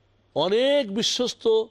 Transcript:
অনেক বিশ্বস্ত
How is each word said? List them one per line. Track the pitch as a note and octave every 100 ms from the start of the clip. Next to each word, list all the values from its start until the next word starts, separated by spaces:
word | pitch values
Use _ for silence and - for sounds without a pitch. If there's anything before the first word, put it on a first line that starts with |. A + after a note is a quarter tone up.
| _ _ _ C3+
অনেক | E3+ G#3+ C4+ C#4+ A3+
বিশ্বস্ত | G3 - - A#3+ - A#3 A3 A3+